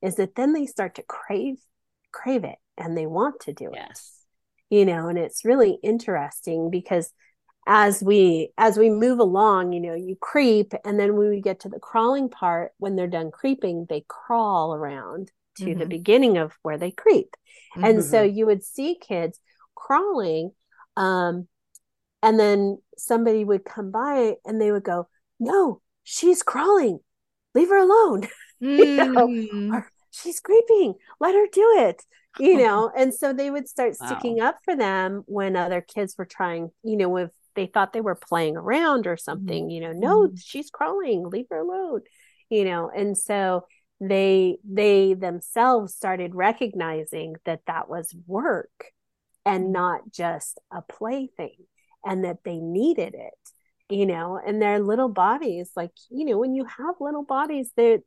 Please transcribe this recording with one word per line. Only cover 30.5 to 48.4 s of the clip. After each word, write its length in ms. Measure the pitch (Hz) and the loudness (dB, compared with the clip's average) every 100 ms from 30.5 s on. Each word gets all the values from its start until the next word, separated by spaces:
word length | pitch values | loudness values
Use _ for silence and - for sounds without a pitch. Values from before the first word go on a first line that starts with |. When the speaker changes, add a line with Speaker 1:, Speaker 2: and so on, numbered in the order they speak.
| 427 466 440 302 190 _ - | 4 6 4 4 -2 _ -4
Speaker 1:
Let 140 | 320 | 2
her 120 | 392 415 | 4 2
do 220 | 381 440 427 | 4 6 6
it." 240 | 226 - - _ _ - | 4 0 -12 _ _ 0
You 180 | 269 349 | 4 6
Speaker 3:
<laughs> 80 | |
Speaker 1:
know, 260 | 240 208 226 - | 6 4 0 2
and 160 | 262 | 0
so 180 | 254 285 | 0 -4
they 180 | 269 277 | -2 -4
would 180 | 285 262 | -6 -8
start 260 | - 247 - | -4 -4 -4
Speaker 2:
Wow. 60 | - | -8
Speaker 1:
sticking 320 | 254 240 233 | -6 -4 0
up 180 | 233 339 | 0 -2
for 100 | - 330 | -4 -2
them 460 | 208 190 185 196 - | 0 0 -2 -6 -8
when 280 | 202 196 185 | -6 -2 -2
other 240 | 175 180 | -2 -4
kids 360 | 175 - 196 - | -6 -8 -8 -8
were 60 | |
trying, 460 | 180 - 180 170 170 _ | -14 -6 -6 -6 -10 _
you 140 | 226 214 | -6 -2
know, 200 | 185 180 | 0 -2
if 120 | 170 _ _ | -4 _ _
they 120 | - 185 | -8 -4
thought 260 | - 196 | -2 -2
they 80 | 226 | -2
were 140 | 208 175 | -6 -6
playing 400 | - 170 160 160 | -4 -2 -2 -4
around 500 | 170 269 330 277 190 | -4 0 0 0 -2
or 80 | |
Speaker 3:
Mm-hmm. 100 | 165 | -6
Speaker 1:
something, 460 | - 165 190 165 165 | -8 -10 -6 -6 -6
you 100 | 165 | -8
know, 120 | 165 | -10
"No, 340 | 165 233 415 381 | -6 2 4 4
Speaker 3:
Mm-hmm. 100 | 185 | 0
Speaker 1:
she's 340 | - 277 294 | -14 -12 -12
crawling. 580 | - 302 392 349 196 175 | -6 -4 -4 -2 -4 -4
Leave 180 | 196 254 | -8 -8
her 80 | - | -6
alone." 440 | 349 370 370 240 - _ _ _ _ | -6 -6 -6 -8 -12 _ _ _ _
You 140 | 220 | -2
know, 260 | 190 175 165 | 0 -2 -6
and 220 | - 202 196 | -4 -4 -4
so 480 | - 202 190 185 180 _ _ _ | -4 -2 0 -2 -4 _ _ _
they, 580 | 190 196 196 190 185 180 208 | -2 2 4 4 4 0 -6
they 460 | 190 208 202 196 | 0 4 6 4
themselves 800 | 185 185 175 - - 247 247 196 | 2 -2 -8 -8 2 4 4 0
started 400 | - 196 185 180 | -8 -6 -4 -6
recognizing 1000 | 180 190 233 240 196 165 156 156 160 160 160 | 0 0 0 -4 -4 -6 -6 -8 -10 -12 -12
that 160 | - 165 - | -8 -8 -6
that 220 | 165 - | -8 -8
was 260 | 170 165 170 175 | -10 -12 -16 -8
work 440 | 190 | -6